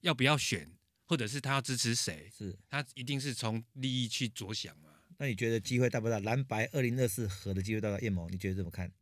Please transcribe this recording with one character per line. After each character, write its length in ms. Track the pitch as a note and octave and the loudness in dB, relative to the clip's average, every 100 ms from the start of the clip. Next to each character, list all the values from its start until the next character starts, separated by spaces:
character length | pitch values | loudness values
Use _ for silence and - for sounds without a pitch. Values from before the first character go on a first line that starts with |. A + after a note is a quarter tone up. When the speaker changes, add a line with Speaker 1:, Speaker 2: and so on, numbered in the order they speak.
Speaker 1:
要 120 | F3 | 2
不 80 | C3+ | 4
要 160 | B2+ D3 | 6 6
选， 340 | - F#2 D2 - _ _ _ | 2 -2 -4 -20 _ _ _
或 80 | E3 | 0
者 120 | G#2+ | 0
是 120 | C#3 | -2
他 140 | C3 | 0
要 80 | C#3 | 0
支 160 | C3 B2 | 0 0
持 160 | A#2 | 2
谁， 360 | A#2 - D#2+ E2+ - | 2 0 -4 -12 -10
Speaker 2:
是。 220 | G2+ F#2+ _ | -8 -8 _
Speaker 1:
他 160 | C#3 C#3 - | -6 -6 -10
一 80 | |
定 180 | B2 C#3 | -4 -2
是 100 | C#3 | -2
从 320 | A#2+ A2+ A2+ A2+ | -2 -2 -2 -6
利 300 | C#3 C3 B2+ | -6 -2 0
益 40 | A#2+ | 0
去 200 | - B2 | -2 -4
着 240 | - G2 | -4 -8
想 240 | A2 - - | -6 -8 -12
嘛。 100 | - - _ - | -20 -20 _ -6
Speaker 2:
那 100 | C#3 | -4
你 80 | G#2 | 0
觉 140 | A#2 | 2
得 80 | A2+ | 2
机 200 | - B2 | 2 4
会 100 | B2 | 4
大 100 | B2 | 4
不 100 | A2+ | 0
大？ 100 | A2 | 0
蓝 220 | G2+ B2 | 2 0
白 220 | C3 A2 A#2 | 2 0 0
二 80 | D3 | 2
零 180 | B2 B2 | 2 4
二 80 | B2 | 2
四 180 | A2 A2 | 2 -4
合 260 | F#2+ G2+ | -4 -2
的 80 | F#2+ | -2
机 120 | F#2+ | 0
会 60 | A2 | 0
大 100 | G#2+ | 0
不 60 | G2+ | 0
大？ 60 | |
叶 80 | A2+ | 0
某， 180 | F#2 E2+ | 0 -2
你 80 | F#2 | -4
觉 120 | G2 | -2
得 60 | F#2 | -2
怎 100 | E2+ | -4
么 60 | |
看？ 200 | F2+ F2+ - | -4 -8 -8